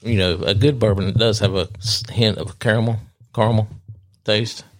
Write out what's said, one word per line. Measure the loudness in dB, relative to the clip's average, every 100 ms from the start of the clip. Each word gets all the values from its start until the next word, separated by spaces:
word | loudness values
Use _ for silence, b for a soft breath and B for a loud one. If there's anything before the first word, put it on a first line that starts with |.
you | 0 2
know, | 2 0
a | 0
good | 2 2 4
bourbon | 2 2 0
does | 2 2 2
have | 0
a | 0 -4 -6
s-, | -6 -6 -6
hint | 0 0 0
of | -6 -6
caramel, | 0 2 2 -2 -8 _ _
caramel | 0 2 2 0 -6 _ -20 _ _
taste | -2 -2 -2 -8 -16